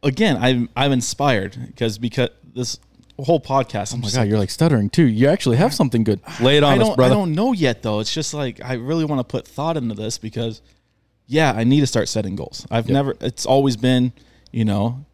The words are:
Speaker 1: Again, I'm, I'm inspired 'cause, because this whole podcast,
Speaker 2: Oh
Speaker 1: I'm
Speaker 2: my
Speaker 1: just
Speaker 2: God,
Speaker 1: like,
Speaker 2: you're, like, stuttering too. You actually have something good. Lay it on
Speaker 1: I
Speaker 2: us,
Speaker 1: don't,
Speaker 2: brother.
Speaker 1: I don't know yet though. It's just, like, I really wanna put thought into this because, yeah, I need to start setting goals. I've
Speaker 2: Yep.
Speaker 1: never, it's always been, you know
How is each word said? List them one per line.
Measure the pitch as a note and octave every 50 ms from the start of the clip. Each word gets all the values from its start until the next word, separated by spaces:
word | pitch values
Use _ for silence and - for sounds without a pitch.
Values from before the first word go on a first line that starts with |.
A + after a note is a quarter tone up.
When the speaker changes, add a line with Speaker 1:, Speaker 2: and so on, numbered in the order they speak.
| -
Speaker 1:
Again, | D3 C3+ B2+ A3 G#3+ D3 G#2
I'm, | G#2+ B2+ C3 B2 A#2+ - -
I'm | A#2+ C3+ C#3+ C#3
inspired | B2+ A#2+ - - - C#3+ C#3+ B2+ G#2 F#2+ G2 G2 B2 B2 - -
'cause, | - A#2+ A2+ G#2+ G#2
because | A#2 A#2+ - - B2 - - _ _ - -
this | A#2+ B2+ A#2+ - - _ _ _ _ - _ _ -
whole | C#3 C#3+ E3+ D3+
podcast, | C#3+ - C3+ C3+ C3 - - G#2+ G#2 A2 -
Speaker 2:
Oh |
Speaker 1:
I'm | C3
Speaker 2:
my | B2
Speaker 1:
just | G#2 G#2+
Speaker 2:
God, | B2+ A#2
Speaker 1:
like, | G2+
Speaker 2:
you're, | G#2+ G#2+
like, | G2+ F#2
stuttering | - - D#3+ E3+ D3+ A#2 G#2 G2+
too. | - - E3
You | C3 A2 G#2+ B2 C#3
actually | E3 G3+ - C3+ A#2
have | B2 F3+ B3 D3
something | - D#3 C3+ A2 A#2 A2
good. | G#2+ G#2 F#2+ _ - - -
Lay | A#2 C3 C#3+
it | D3 D3
on | C#3+ C#3 C3
Speaker 1:
I |
Speaker 2:
us, | A3 A3
Speaker 1:
don't, | G3+
Speaker 2:
brother. | - B2+ B2+ -
Speaker 1:
I | G#3
don't | G3 F3 D3+
know | D#3+ G#3+ B3+ B3+
yet | G3 D#3+ C3 A#2 - -
though. | A2+ G#2+ G#2
It's | A2 - -
just, | D#3+ D3+ - -
like, | D3 D3 C3 A2 - -
I | B2 C3
really | A#2+ A2+ C3 D#3+ E3 D#3+
wanna | D3 D3+ C3+ A#2+
put | _ - B2+ -
thought | - - - C#3+ D#3+ E3
into | D#3 B2+ A#2 G#2+
this | G2+ G#2+ G#2+ A2+ -
because, | - A2 - A#2+ A#2+ A2+ A2 - _ _ _ _ _ _ _ _ _ _ _ _ _
yeah, | _ B2 D3+ D#3+ C#3+ A#2
I | G#2+ A2+
need | A#2+ C3+ D3
to | C#3+ B2+
start | - A#2+ G#2 -
setting | - A2 G#2 A#2 G2+
goals. | G2 - - - - - -
I've | - A#2 A#2 B2
Speaker 2:
Yep. | C3
Speaker 1:
never, | C#3 C#3+ C#3 - -
it's | - - A#2+ - -
always | - C3 C#3 C#3 C#3 B2
been, | G#2+ A2+ B2+ B2+ B2+ B2+ B2+ - _ _ _ _ _ _ _ -
you | A2+ A2+
know | G#2+ G2+ G2+ G2+ A#2 A#2+ C3 C#3+ _